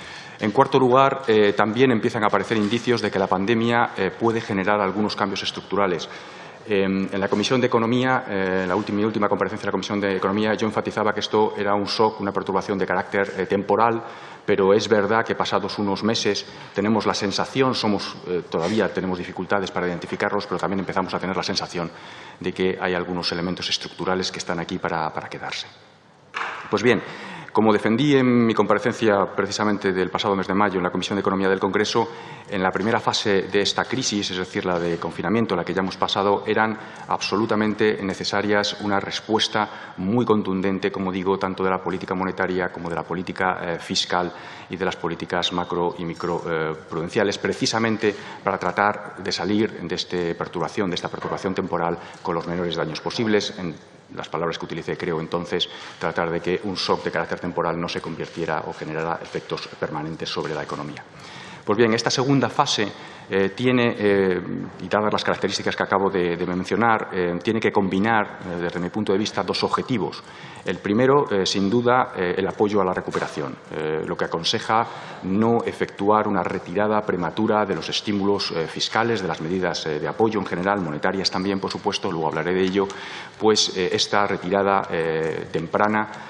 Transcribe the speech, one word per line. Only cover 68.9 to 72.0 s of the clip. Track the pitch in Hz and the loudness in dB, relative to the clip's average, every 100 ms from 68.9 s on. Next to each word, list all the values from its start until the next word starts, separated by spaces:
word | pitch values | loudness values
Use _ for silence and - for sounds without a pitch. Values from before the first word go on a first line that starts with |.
| 110 104 | -2 0
de | 98 | 2
vista, | 107 - | 0 -2
dos | 95 95 | -2 0
objetivos. | 98 - 90 123 90 - - - - - - | 0 0 -2 -2 -2 -6 -16 -18 -16 -12 -6
El | 92 | -4
primero, | 98 104 127 143 - | 0 4 6 4 4
eh, | 101 90 | 0 0
sin | 104 98 | 2 2
duda, | 117 120 127 | 2 4 4